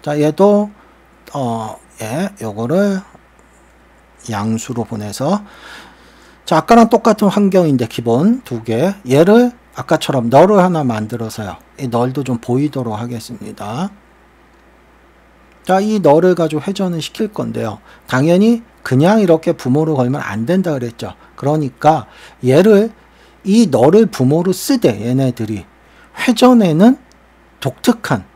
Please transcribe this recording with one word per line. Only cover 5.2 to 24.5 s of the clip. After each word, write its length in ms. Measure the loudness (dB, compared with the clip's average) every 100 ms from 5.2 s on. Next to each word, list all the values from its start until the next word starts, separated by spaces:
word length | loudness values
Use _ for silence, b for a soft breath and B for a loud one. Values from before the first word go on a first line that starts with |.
| -4 -4 -6 B B B B B B B B B -2
자, 100 | -2
아까랑 340 | 4 4 6
똑같은 380 | 2 0 2 0
환경인데 600 | 2 2 2 2 0 -2
기본 540 | -4 -2 2 2 0
두 200 | -4 -10
개, 320 | -4 -2 -2 -4 0
얘를 420 | 2 6 4 2 -2 _ -16
아까처럼 540 | -4 -2 0 -2 2
널을 300 | 4 6 4
하나 260 | 2 0 -2
만들어서요. 720 | -4 -8 -8 -10 -10 -12 -14 _ -12
이 80 | -6
널도 340 | -2 -2 -4
좀 140 | -6 -6
보이도록 600 | -2 -2 -2 -4 -8 -8
하겠습니다. 920 | -10 -12 -14 -16 -16 -14 -10 -8 -8 -12 _ _ _ _ _ _ _ _ _ _ _ _ _ _ _ _ -2
자, 160 | -2
이 180 | 0 0
널을 360 | 4 4 4 0
가지고 260 | -2 -4
회전을 400 | -6 -6 -6 -6
시킬 320 | -10 -8 -8
건데요. 460 | -6 -8 -8 -8 -10 b b -6
당연히 560 | -2 2 4 2 0 -6 _
그냥 380 | -2 2 2 2
이렇게 320 | 2 2 0
부모로 420 | -4 -2 0 0 -2
걸면 260 | -2 -4
안 240 | -6 -8 -2
된다 260 | -2 -2
그랬죠. 440 | -6 -8 -12 -16 -16 b -6
그러니까 720 | -4 -2 -4 _ 0 0 -6 B B B 2
얘를, 460 | 4 6 4 2 -6 b b b b
이 240 | 0 2 4
널을 380 | 4 4 4 2
부모로 480 | 0 0 0 -2